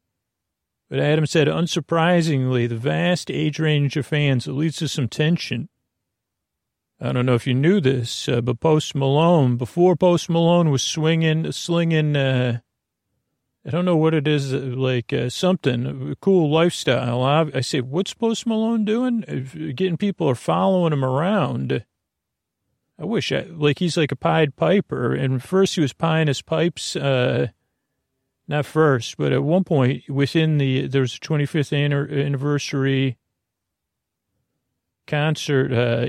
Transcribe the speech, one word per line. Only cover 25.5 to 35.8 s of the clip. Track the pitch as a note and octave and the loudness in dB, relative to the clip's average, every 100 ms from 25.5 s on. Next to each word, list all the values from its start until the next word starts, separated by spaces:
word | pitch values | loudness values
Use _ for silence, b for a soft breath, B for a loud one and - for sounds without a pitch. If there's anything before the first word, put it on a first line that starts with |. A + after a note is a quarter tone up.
| F#3 F#3+ | 0 2
he | - | 0
was | C#3+ | -2
pieing | - E3 D#3+ D#3 | 0 0 2 2
his | C3+ | -2
pipes, | - D#3+ E3+ - - | -2 -2 0 -2 -8
uh, | - C#3 C3 B2+ B2+ C#3 - _ _ _ _ _ _ _ _ - | -4 0 2 2 0 -2 -6 _ _ _ _ _ _ _ _ -6
not | D3 C#3+ | -4 -2
first, | D3+ D#3 C3 - - | 2 4 2 -2 -4
but | D3 | 0
at | C3+ | 0
one | C#3 F3+ | 2 0
point | F#3 D3+ B2+ C#3 - | 2 2 2 0 -4
within | C#3 C#3 E3 D#3+ D3+ | -2 0 2 2 2
the, | C3+ C3 C#3 | 2 0 0
there | C3+ | 0
was | B2+ - | -2 -4
a | |
twenty-fifth | - D3+ C#3+ E3+ C#3 | -4 -2 0 -2 -2
anniver-, | D3 D3 C#3+ C#3+ | 0 0 -2 -2
anniversary | D3 C#3+ C#3 C#3+ C#3+ - C#3 C3+ C3+ C3+ A#2 _ _ _ _ _ _ _ _ _ _ _ _ _ _ _ _ _ _ - | -2 -2 -2 -2 -2 -2 -2 0 0 0 -4 _ _ _ _ _ _ _ _ _ _ _ _ _ _ _ _ _ _ -6
concert, | D3+ D3+ D3+ - C#3 C#3 | -2 0 -2 0 0 2
uh, | A#2+ | 0